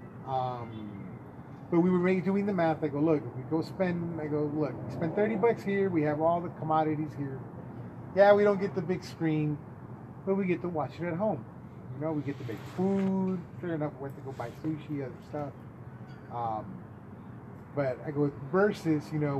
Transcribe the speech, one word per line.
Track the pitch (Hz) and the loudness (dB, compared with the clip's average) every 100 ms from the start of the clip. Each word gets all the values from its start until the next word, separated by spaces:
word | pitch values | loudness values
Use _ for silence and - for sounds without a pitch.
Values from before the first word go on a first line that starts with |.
| - - - | -14 -12 -4
Um, | 131 127 123 110 110 104 98 95 90 - - - - - | -2 0 -4 -8 -10 -10 -10 -12 -12 -14 -16 -16 -16 0
but | 175 | 4
we | 175 | 6
were | 180 | 6
making, | 180 190 | 4 4
doing | 170 196 202 | 2 0 2
the | |
math. | 190 165 156 | 2 2 2
I | 156 | 0
go, | 143 | 2
"Look, | 156 147 | 4 4
if | 120 127 | 2 -8
we | 127 | -2
go | 160 | -2
spend," | 156 - 185 175 170 165 | -2 0 0 0 -2 -4
I | 151 | -2
go, | 147 147 151 | 0 0 0
"Look, | 143 - - | 0 -2 -6
we | |
spend | - 165 160 | -2 0 2
thirty | 214 220 | 2 4
bucks | 233 220 | 4 4
here. | 202 196 196 | 2 2 4
We | 170 | 4
have | 147 151 | 2 4
all | 160 170 | 4 2
the | 170 - | 0 -6
commodities | 156 156 156 151 156 127 | 2 4 4 2 -2 -4
here. | 139 135 - - - - - - - 185 | -6 -6 -10 -12 -12 -12 -12 -12 -4 8
Yeah, | 202 | 10
we | 202 208 | 10 8
don't | 202 | 6
get | 196 | 2
the | 190 | -2
big | 165 185 | -2 -2
screen, | - - 165 156 151 147 - - - - - - - | -4 -2 2 2 2 -2 -6 -14 -14 -14 -14 -8 0
but | 196 | 0
we | 190 | 2
get | 170 | 0
to | 180 | 0
watch | 165 135 - | -2 -4 -4
it | 170 | -4
at | 165 | 0
home. | 214 147 - - - - - 127 | 0 -2 -6 -14 -16 -14 -12 -6
You | 151 | -2
know, | |
we | 151 | -2
get | 143 135 | -4 -6
to | 117 | -6
make | 107 - - | -8 -8 -2
food." | 190 196 190 190 185 185 - - | 2 2 2 2 0 -2 -6 -10
Fair | 175 160 | -4 -2
enough, | 147 - | -4 -4
we | |
went | 139 131 | -10 -8
to | |
go | 131 | -10
buy | 131 120 - | -8 -8 -6
sushi, | 160 151 - 147 | -4 -4 -4 -6
other | 131 - - | -6 -8 -8
stuff. | 147 143 - - - - - - - - | -6 -6 -8 -16 -14 -16 -14 -14 -14 -10
Um, | 120 117 107 104 - - - - - - - - - - 143 | -4 -2 -4 -6 -12 -14 -16 -16 -16 -14 -14 -14 -16 -8 -2
but | 139 123 - | 0 -2 -4
I | |
go, | 147 143 - 135 | 2 2 0 0
versus, | 185 208 - 165 151 147 | 4 4 4 2 0 0
you | 151 | 0
know, | 147 | 0